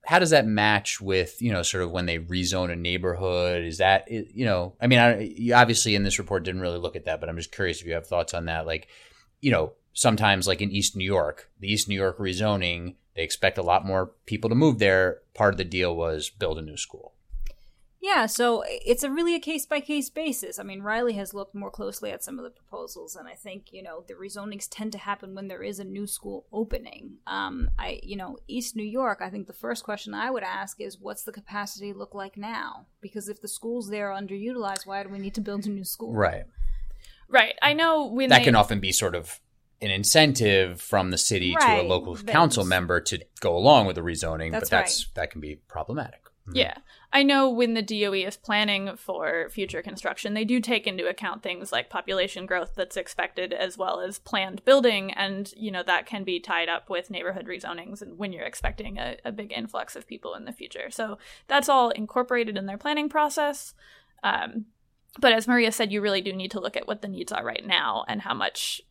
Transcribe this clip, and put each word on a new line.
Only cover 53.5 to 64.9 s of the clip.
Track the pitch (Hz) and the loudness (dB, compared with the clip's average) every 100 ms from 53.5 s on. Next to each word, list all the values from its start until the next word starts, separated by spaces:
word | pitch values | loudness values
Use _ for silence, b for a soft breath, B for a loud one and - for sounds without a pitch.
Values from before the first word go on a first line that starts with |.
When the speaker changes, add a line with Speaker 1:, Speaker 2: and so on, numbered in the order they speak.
Speaker 3:
as | - 185 196 | -4 -6 -4
well | 185 170 | -4 -2
as | 185 202 | -6 -10
planned | - 214 190 196 - | -4 -4 -2 -2 6
building. | 277 247 208 190 | 6 6 2 -2
And, | - 196 196 196 - | -4 -4 -4 -8 -8
you | 214 | -6
know, | 185 | -4
that | 180 175 - | 2 0 0
can | 208 | -8
be | 190 175 | -4 -6
tied | 170 170 170 | -2 -2 0
up | 170 - | -4 -4
with | 180 180 | -6 -6
neighborhood | 180 175 190 170 | -8 -6 -8 -10
rezonings | 180 - 170 170 202 | -10 -10 -10 -12 -16
and | 196 170 | -16 -10
when | 202 | -10
you're | 180 | -8
expecting | - - - - 208 196 | -10 -4 -6 -6 -12 -8
a, | 123 - | -8 -8
a | - | -10
big | 214 214 - | -10 -10 -8
influx | 113 - - - | -8 -8 -8 -12
of | - | -16
people | - - | -14 -12
in | 87 | -12
the | 220 | -12
future. | - - - - | -14 -14 -12 -12
So | - 220 208 B B _ | -8 -10 -10 B B _
that's | 277 277 | 0 4
all | 269 240 | 4 4
incorporated | - 214 247 247 247 226 202 | 0 -4 -2 0 0 0 -4
in | 196 | -6
their | 202 | -6
planning | 294 302 294 | -2 0 0
process. | 302 302 294 294 285 - - b b b b | 2 2 2 0 -2 -12 -20 b b b b
Um, | - - 85 226 214 _ _ | -2 0 -2 -8 -10 _ _